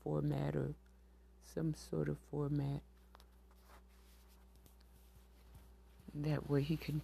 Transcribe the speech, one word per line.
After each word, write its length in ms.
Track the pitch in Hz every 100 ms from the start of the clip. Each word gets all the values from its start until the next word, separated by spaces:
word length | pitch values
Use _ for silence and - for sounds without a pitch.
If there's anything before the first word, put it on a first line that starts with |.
format 520 | 151 151 147 143 143
or 200 | 143 139 151 - - - - - - -
some 200 | 165 160
sort 340 | 156 - 160 147
of 80 | 147 -
format. 520 | 147 143 147 139 139 - - - - - - - - - - - - - - - - - - - - - - - - - - - - - - - - -
That 340 | 147 147 143 -
way 140 | 143
he 140 | 143 156
can 240 | - 147